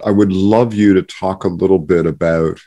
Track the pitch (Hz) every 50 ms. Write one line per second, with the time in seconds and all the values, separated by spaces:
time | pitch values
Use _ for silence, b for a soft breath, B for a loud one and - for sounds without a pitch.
0 | - 107 98 101 104 95 95 95 98 101 110 117 123 113 107 104 104 104 95 92
1 | 90 - - - 92 92 95 - - 95 90 85 95 95 95 90 78 80 90 85
2 | 82 82 76 - 85 82 82 82 80 78 - - -